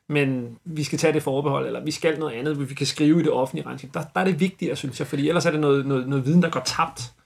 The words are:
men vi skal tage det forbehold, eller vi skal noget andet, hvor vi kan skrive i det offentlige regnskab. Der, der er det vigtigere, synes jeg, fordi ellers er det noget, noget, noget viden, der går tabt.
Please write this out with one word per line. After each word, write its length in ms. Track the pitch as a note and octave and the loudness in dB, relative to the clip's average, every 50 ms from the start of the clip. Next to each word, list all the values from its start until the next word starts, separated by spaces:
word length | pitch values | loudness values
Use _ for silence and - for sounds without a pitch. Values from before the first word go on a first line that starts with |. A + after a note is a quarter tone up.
| _ - | _ -2
men 500 | D3 D3 C#3+ C3+ C3 B2+ A#2+ A#2+ A#2 - - | 0 0 2 2 0 -2 -4 -8 -12 -14 -14
vi 200 | F3 D#3+ D3+ C#3+ | -10 -6 -4 -4
skal 160 | - E3 C#3+ | -4 -2 2
tage 140 | E3 D#3+ D3+ | 2 2 2
det 100 | D#3 D3 | 2 0
forbehold, 420 | D3 C3 C#3 C#3+ D3 C#3 C#3 C3 | 0 -2 0 0 0 0 0 -2
eller 180 | A#2+ A#2 B2 C3+ | -4 -6 -6 -4
vi 80 | D3+ | -6
skal 280 | D3 - - D#3+ D3+ D3+ | -6 0 0 0 0 0
noget 140 | D#3 D3 A2+ | -2 -4 -4
andet, 220 | A#2 C3 D#3 D3+ | -4 -4 -4 -2
hvor 100 | C#3+ C#3 | -2 -4
vi 80 | C3+ C#3+ | -6 -4
kan 140 | - C#3+ - | -4 -4 -4
skrive 320 | - - D3+ D3 E3 E3+ | 0 2 4 6 6 6
i 40 | D3 | 4
det 80 | D#3 | 2
offentlige 340 | B2 B2 C3 - - D#3 - | 2 2 0 -2 -4 -8 -8
regnskab. 240 | B2 B2+ C3+ - C#3 - | -8 -10 -12 -12 -10 -10
Der, 100 | E3 D3+ - - | -10 -8 -6 -2
der 60 | F#3 | 0
er 40 | F#3 | 2
det 140 | F#3+ F3+ C#3+ | 2 2 2
vigtigere, 360 | F#3+ F#3+ - - F3+ - C#3+ | 0 -2 -2 -2 -4 -4 -4
synes 240 | - - C3+ A#2+ - | -4 -6 -8 -6 -6
jeg, 80 | D3 - | -8 -4
fordi 200 | - C#3 C#3+ D3+ | -2 0 0 2
ellers 180 | E3+ F3 D3 | 2 2 2
er 60 | E3+ | 2
det 80 | D3+ D3+ | 2 2
noget, 260 | D3+ C#3+ C#3 C#3 C3 | 4 4 4 4 2
noget, 220 | C#3 C#3 B2+ B2 C3 | 2 0 0 0 0
noget 180 | C#3+ C#3 B2+ | 0 0 2
viden, 160 | C#3 E3 F3+ E3+ | 4 4 6 4
der 60 | D#3+ | 4
går 120 | - C3 - | 0 -2 -4
tabt. 360 | - - - E3 D#3+ - - B2 - - _ _ | -4 0 0 -2 -2 -2 -10 -14 -14 -14 _ _